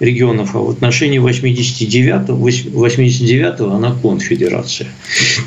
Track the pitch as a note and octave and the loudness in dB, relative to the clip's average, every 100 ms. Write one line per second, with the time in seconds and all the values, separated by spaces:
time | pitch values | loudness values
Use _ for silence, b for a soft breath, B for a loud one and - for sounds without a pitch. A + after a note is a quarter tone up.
0 | A#2+ B2 B2 A2 G2+ A2 A2 A#2 B2 B2 | 0 2 2 2 -2 -2 -2 0 0 0
1 | D3 C3+ B2 B2 C3 B2 A#2+ - A2 A#2+ | 2 2 2 2 0 0 -2 -2 0 2
2 | C3 G3 - B2+ B2 B2+ C2 - A#2+ B2 | 2 2 0 0 0 0 -2 0 2 2
3 | B2 - A2+ B2+ E3+ - G#2 G2+ A#2+ B2 | 2 2 2 2 0 -2 -2 0 0 0
4 | G#2+ F2 - - F2+ - - - C2 - | 0 0 -2 0 0 -2 -4 -8 -10 -14
5 | B B B B | B B B B